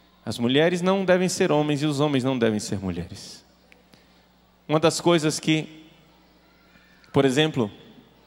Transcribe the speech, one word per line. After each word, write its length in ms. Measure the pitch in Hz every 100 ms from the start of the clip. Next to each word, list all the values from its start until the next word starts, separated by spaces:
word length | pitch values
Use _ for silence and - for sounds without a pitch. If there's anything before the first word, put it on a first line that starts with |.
| _ _ -
As 120 | 113
mulheres 440 | 120 135 165 175
não 240 | 185 196 190
devem 240 | 180 180
ser 240 | - 180
homens 280 | 151 151 143
e 40 | 151
os 160 | 139
homens 240 | 151 135 127
não 120 | 131
devem 220 | 113 107
ser 200 | - 98
mulheres. 680 | 95 85 87 98 - - _ _ _ _ _ _ _ _ _ _ _ _ -
Uma 120 | 156
das 200 | 160 -
coisas 400 | 175 170 151 -
que, 460 | - 156 - - - - _ _ _ _ _ _ _ _ _ _ _
por 100 | 143
exemplo, 480 | 135 127 156 131 107 - - - - _